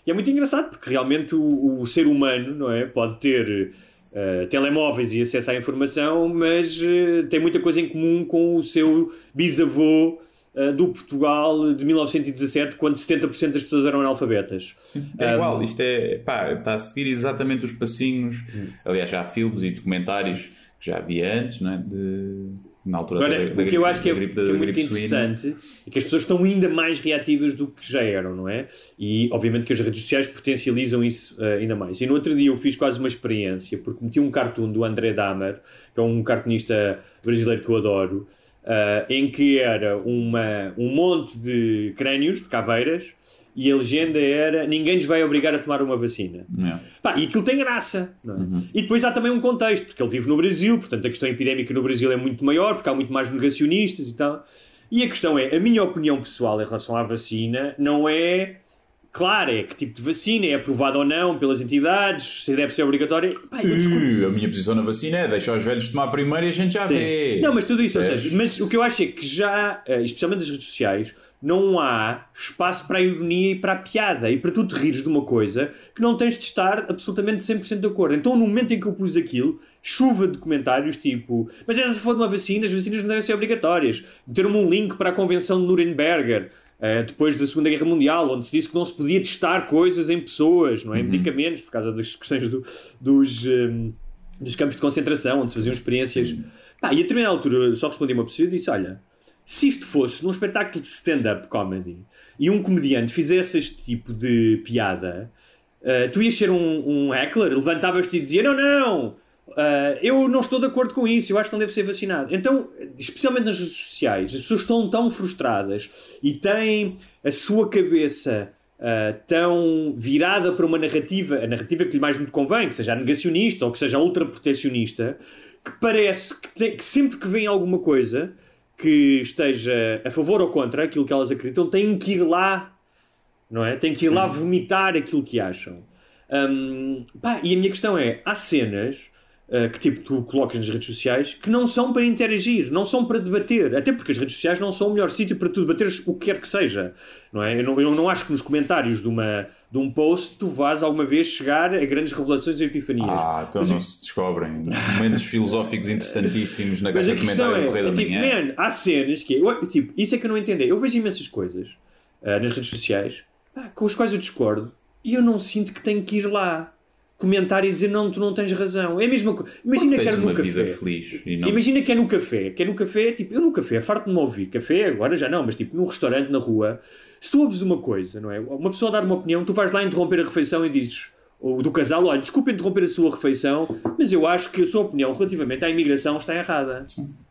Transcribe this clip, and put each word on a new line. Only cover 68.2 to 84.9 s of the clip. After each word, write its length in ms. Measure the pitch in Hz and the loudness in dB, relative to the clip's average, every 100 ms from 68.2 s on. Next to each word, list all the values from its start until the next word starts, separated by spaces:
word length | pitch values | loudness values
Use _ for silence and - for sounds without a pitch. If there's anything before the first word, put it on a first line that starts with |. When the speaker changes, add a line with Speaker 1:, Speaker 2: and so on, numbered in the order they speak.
Speaker 1:
seja, 120 | 156 185 | 0 2
mas 240 | 233 - | 2 0
o 80 | 180 | 0
que 80 | 226 | 2
eu 60 | |
acho 200 | 240 233 | 2 0
é 40 | 170 | -4
que 200 | - 139 | -4 -4
já, 560 | 151 202 202 208 - - | -2 0 0 -2 -4 -2
eh, 160 | 123 | 0
especialmente 380 | 117 - 170 196 | -2 -2 -2 -2
nas 100 | 151 | -4
redes 160 | 139 - | -8 -8
sociais, 480 | - 107 101 110 - - _ | -2 0 0 -4 -12 -20 _
não 380 | 143 180 196 180 | 0 2 4 2
há 460 | 135 117 110 - - | 2 0 0 -4 -12
espaço 520 | - - - 180 180 - | -12 -8 -2 -2 -2 -2
para 120 | 190 | 2
a 20 | |
ironia 520 | 185 165 170 175 190 | 2 0 0 2 2
e 20 | 185 | 0
para 160 | 190 | -2
a 40 | 185 | -2
piada 520 | - 220 208 139 113 | -2 -2 0 0 0
e 60 | 127 | 0
para 140 | 175 | 0
tu 160 | 190 190 | 0 0
te 80 | |
rires 280 | 135 151 135 | 0 0 0
de 60 | 147 | 0
uma 140 | 147 | 0
coisa 480 | 139 117 101 110 143 - - | 2 2 2 0 -4 -6 -10
que 80 | - | 0
não 140 | 233 226 | 2 4
tens 180 | 240 233 | 2 0
de 60 | |
estar 420 | - - 190 214 196 | -4 0 0 0 -2
absolutamente 560 | 180 - 196 202 208 | -6 -4 -2 0 0
cem 120 | - 220 | -2 -4
por 60 | |
cento 160 | - 202 | -4 -2
de 60 | 202 | -2
acordo. 280 | 190 160 | 2 2
Então, 220 | 147 247 247 | 2 4 4
no 100 | 214 | 4
momento 260 | 220 233 | 2 2
em 40 | 226 | 0
que 60 | 214 | -2
eu 60 | |
pus 240 | 180 185 165 | -2 0 0
aquilo, 420 | - 123 143 - - _ | 0 0 0 -2 -10 _
chuva 440 | - - 262 190 190 | -2 2 4 4 0
de 100 | 143 | -2
comentários 580 | 160 147 131 131 147 - | -2 -2 2 0 0 -2
tipo: 520 | 143 120 117 117 113 - - | -2 -4 -2 -2 -2 -6 -4
"Mas 120 | 233 | 0
essa 160 | 247 214 | 0 0
for 160 | 226 | 0
uma 140 | 233 220 | 0 0
vacina, 380 | 196 - 208 214 | 0 0 0 0
as 60 | |
vacinas 280 | 190 190 214 | -2 -2 -2
não 60 | 208 | -2
devem 140 | 220 | -2
ser 120 | 220 | 0
obrigatórias." 680 | 208 214 - 160 175 131 107 - - - | 0 0 0 2 2 2 0 -8 -20 -4
Meteram-me 300 | 120 202 208 | 0 2 4
um 100 | 180 | 4
link 280 | 196 202 | 2 0